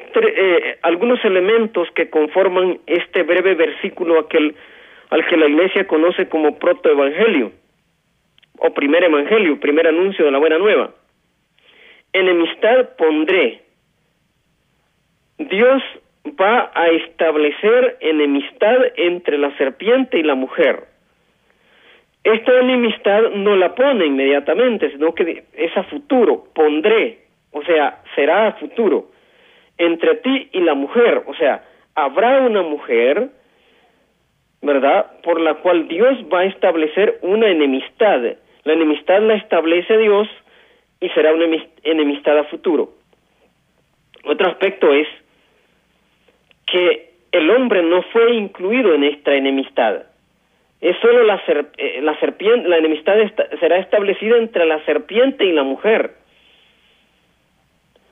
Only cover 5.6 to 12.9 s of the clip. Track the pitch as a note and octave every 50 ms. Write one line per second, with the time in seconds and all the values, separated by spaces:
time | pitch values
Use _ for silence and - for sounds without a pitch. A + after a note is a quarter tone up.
5.6 | F#3 F#3+ - G#3 F#3+ - E3+ D#3 D#3+ F3 F3+ - F#3 - - D#3+ D#3 D3+ - -
6.6 | - E3+ F3+ F3 - E3 D3 C#3 C#3 C3+ D3 E3+ A3 A3+ G3 D3 A#2 G2 - _
7.6 | _ _ _ _ _ _ _ _ _ _ _ _ _ _ _ _ _ _ _ -
8.6 | - D#3+ - C#3 C#3+ C#3 D3+ E3+ F3+ F3 D3+ C#3+ C#3+ - G#3 A3+ G#3 D#3+ C#3 -
9.6 | - D3 D3 D#3 E3 E3 D#3 E3 F#3 G3 F#3+ F#3 E3+ D3 C3+ C#3 D3+ D#3+ D#3 D#3+
10.6 | G3 G#3+ F#3+ C#3 A2 F#2 - _ _ _ _ _ _ _ _ _ _ _ _ _
11.6 | _ _ _ _ _ - - _ _ _ - F#3+ F#3+ F#3 F3+ E3+ E3 D#3+ - -
12.6 | - G#3 B3+ C4 B3+ -